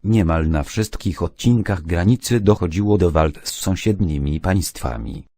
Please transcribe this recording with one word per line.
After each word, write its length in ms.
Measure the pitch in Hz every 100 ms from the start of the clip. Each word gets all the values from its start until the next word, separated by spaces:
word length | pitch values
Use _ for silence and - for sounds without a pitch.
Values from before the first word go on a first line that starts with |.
Niemal 460 | 101 110 85 82 80
na 140 | 78
wszystkich 580 | 73 - 110 - - 85
odcinkach 600 | 87 - 123 120 101 95
granicy 580 | 80 85 92 123 - 120
dochodziło 580 | 101 104 87 82 104 104
do 140 | 87
walk 360 | 78 80 76 -
z 60 |
sąsiednimi 880 | - - 95 - 101 98 73 71 78
państwami. 880 | 90 95 80 - - 58 76 90 -